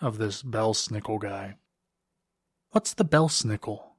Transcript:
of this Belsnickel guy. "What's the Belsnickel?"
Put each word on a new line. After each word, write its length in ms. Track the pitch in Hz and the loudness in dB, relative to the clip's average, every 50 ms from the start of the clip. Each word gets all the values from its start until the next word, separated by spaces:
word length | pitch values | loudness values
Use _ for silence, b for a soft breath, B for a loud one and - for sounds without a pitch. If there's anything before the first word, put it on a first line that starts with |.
of 180 | - 131 110 107 | -4 -4 -2 0
this 240 | 110 104 101 - - | -2 -2 -2 -6 -8
Belsnickel 800 | 127 113 110 110 110 107 - - - 104 104 101 - 110 104 | -6 -2 0 2 2 2 0 -2 -2 -4 -6 -4 -4 -4 -4
guy. 380 | 104 101 101 98 101 101 98 - _ _ _ _ _ _ _ _ _ _ _ _ _ _ _ _ _ _ _ _ _ _ | -4 -6 -6 -8 -10 -10 -14 -16 _ _ _ _ _ _ _ _ _ _ _ _ _ _ _ _ _ _ _ _ _ _
"What's 220 | - 214 - - - | 0 0 0 0 0
the 120 | - 208 | 0 2
Belsnickel?" 880 | 156 - 151 160 156 - - - 117 107 104 - - 107 - - - _ | 4 6 6 6 6 2 0 0 0 -2 -2 -4 -6 -8 -8 -10 -16 _